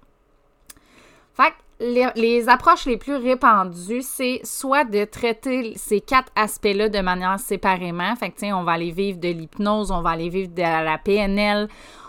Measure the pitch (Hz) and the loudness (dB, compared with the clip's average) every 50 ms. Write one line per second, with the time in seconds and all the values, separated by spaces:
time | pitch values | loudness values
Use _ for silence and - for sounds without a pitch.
0 | _ _ _ _ _ _ _ _ _ _ _ _ _ _ - - _ _ _ - | _ _ _ _ _ _ _ _ _ _ _ _ _ _ -20 -20 _ _ _ -20
1 | - - _ _ _ _ _ - 269 311 311 - _ - _ _ 233 240 247 247 | -20 -20 _ _ _ _ _ 4 4 4 4 -2 _ -20 _ _ -4 0 2 2
2 | 247 254 - 226 226 233 233 240 226 247 240 240 - 339 349 339 - 277 233 214 | 2 2 2 2 2 2 4 2 4 4 2 6 6 4 4 4 4 -2 -2 -2
3 | - - 285 277 233 254 254 254 - 240 220 202 185 185 170 175 175 185 226 247 | -2 -4 -4 -2 0 0 0 4 6 6 6 6 4 0 -4 -10 -8 -6 -6 -6
4 | 269 - - - 262 247 254 - - - - - - 262 269 285 302 233 202 208 | -6 -6 -6 -4 -2 -2 -2 -4 -6 -10 -10 -8 -2 0 2 2 2 2 0 -2
5 | 208 208 - - - 233 220 220 - 269 254 262 240 220 - - - - 214 202 | -2 -2 -6 -4 -2 -2 -2 -2 -4 -4 -2 -2 -4 -6 -8 -12 -4 -2 -2 -2
6 | - - 269 262 254 - - - 214 208 - - - 208 202 196 214 220 208 202 | 0 2 0 0 0 0 0 -2 0 0 -2 -2 -2 0 2 2 0 0 0 0
7 | 190 185 180 180 185 185 196 196 - - 208 185 - 202 190 180 180 175 170 175 | 0 0 -2 0 0 0 -2 -2 -2 -4 -4 0 0 0 0 0 -2 -6 -4 -4
8 | 175 196 233 233 220 180 - - 202 202 202 185 175 170 170 170 170 170 165 180 | -2 -4 -2 -4 -6 -8 -8 -8 -6 -4 -4 -2 0 0 0 0 -2 -4 -4 -4
9 | 196 202 190 170 165 175 175 165 160 156 - - 202 208 214 214 208 190 196 175 | -4 -4 -4 -4 -4 -4 -4 -4 -8 -12 -8 -4 -2 0 0 0 0 -2 -2 -2
10 | 175 175 165 165 165 175 170 190 190 180 170 175 175 165 165 160 160 160 156 156 | 0 -2 -2 -2 -4 -4 -4 -4 -4 -4 -4 -2 0 2 2 2 2 0 -2 -2
11 | - - 196 214 208 196 196 208 208 208 208 208 208 208 - - - - - - | 0 0 2 2 2 0 2 2 2 2 2 0 -2 -4 -8 -16 -20 -20 -20 -20
12 | - | -20